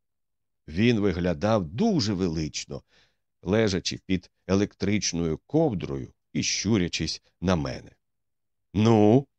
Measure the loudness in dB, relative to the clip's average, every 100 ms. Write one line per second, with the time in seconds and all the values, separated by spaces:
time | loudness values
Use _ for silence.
0 | _ _ _ _ _ _ -10 0 2 2
1 | 0 0 -2 -2 0 0 -2 -2 0 0
2 | -2 -2 -2 -2 -6 -8 -12 -14 _ _
3 | _ _ _ _ -2 0 0 -2 -4 -10
4 | -4 -4 -4 _ -2 0 0 -4 -4 -2
5 | -4 -4 -4 -4 _ 0 0 -2 -6 -8
6 | -10 _ _ -6 -4 -4 0 0 0 -4
7 | -6 -8 _ -6 0 0 -2 -8 -16 _
8 | _ _ _ _ _ _ _ 2 4 6
9 | 6 6 2